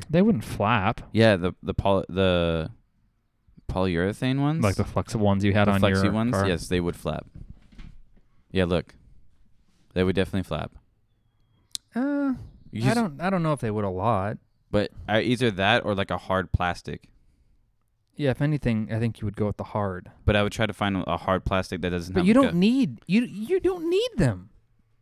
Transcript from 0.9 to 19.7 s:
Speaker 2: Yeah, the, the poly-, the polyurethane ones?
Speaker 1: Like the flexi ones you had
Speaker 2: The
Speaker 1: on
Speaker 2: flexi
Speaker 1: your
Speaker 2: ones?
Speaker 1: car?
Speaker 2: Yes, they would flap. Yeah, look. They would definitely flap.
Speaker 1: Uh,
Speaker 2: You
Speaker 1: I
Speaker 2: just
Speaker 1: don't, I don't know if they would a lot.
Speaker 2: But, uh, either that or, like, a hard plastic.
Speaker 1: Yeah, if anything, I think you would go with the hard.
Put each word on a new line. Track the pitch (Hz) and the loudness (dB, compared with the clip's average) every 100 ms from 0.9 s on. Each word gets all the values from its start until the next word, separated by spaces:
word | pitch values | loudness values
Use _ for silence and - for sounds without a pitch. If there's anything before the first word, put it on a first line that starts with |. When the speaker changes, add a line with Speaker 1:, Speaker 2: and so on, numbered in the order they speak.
| - - | -4 -2
Speaker 2:
Yeah, | 104 113 | 4 6
the, | 95 90 - | 6 2 -4
the | - | -6
poly-, | - 98 98 - | -2 2 0 0
the | 90 95 87 85 82 80 - _ _ _ _ _ _ _ - - | 0 2 2 2 0 -4 -10 _ _ _ _ _ _ _ -18 -8
polyurethane | 92 95 82 92 107 131 135 | -2 0 0 0 -2 -2 0
ones? | 143 160 | 0 0
Speaker 1:
Like | 107 92 | 0 0
the | |
flexi | 98 - - 113 | -2 -4 -2 0
ones | 101 98 | 2 2
you | 101 | 2
had | 104 | 4
Speaker 2:
The | 104 | 4
Speaker 1:
on | 98 | 4
Speaker 2:
flexi | 101 95 | 4 4
Speaker 1:
your | 98 | 2
Speaker 2:
ones? | 107 113 | 0 0
Speaker 1:
car? | 113 98 | 0 0
Speaker 2:
Yes, | 82 82 | 0 -2
they | 90 | -2
would | 87 | -2
flap. | 80 80 73 - - - - - - - - - - _ _ _ | -4 -6 -8 -10 -18 -20 -20 -20 -20 -20 -20 -20 -20 _ _ _
Yeah, | 92 87 | 0 2
look. | 87 - - - - - - _ _ _ _ _ | 0 -2 -14 -20 -20 -20 -20 _ _ _ _ _
They | 90 | -2
would | 92 | 0
definitely | 92 92 98 | 0 -2 -4
flap. | 87 76 78 - _ _ _ _ _ _ _ _ _ - _ 226 | -6 -6 -8 -14 _ _ _ _ _ _ _ _ _ -16 _ -6
Speaker 1:
Uh, | 277 285 277 247 - - - | -4 -2 -2 -4 -10 -20 -12
Speaker 2:
You | - | -2
Speaker 1:
I | |
Speaker 2:
just | 120 | 0
Speaker 1:
don't, | 233 214 139 | 2 -2 -4
I | 175 | -4
don't | 190 | -2
know | 160 | -2
if | 143 | -2
they | 113 | -4
would | 107 | -2
a | 101 | -2
lot. | 92 107 104 101 - _ _ _ | -2 0 0 -2 -8 _ _ _
Speaker 2:
But, | 104 101 - - | -2 -2 -4 -2
uh, | 110 | 0
either | 107 120 120 | 2 2 0
that | 92 98 120 | 0 2 2
or, | - 98 | 0 -2
like, | 98 | -2
a | 90 | -4
hard | - 95 87 | -2 -2 0
plastic. | - 87 85 - 73 _ _ _ _ _ _ _ _ _ _ _ | -2 -2 -4 -8 -12 _ _ _ _ _ _ _ _ _ _ _
Speaker 1:
Yeah, | - 143 | -4 -2
if | 120 | 0
anything, | 147 147 123 110 110 | 0 0 0 0 -2
I | 110 | -2
think | 117 - | -2 -4
you | |
would | 107 101 | -6 -4
go | 104 | -4
with | - | -4
the | |
hard. | 104 | -6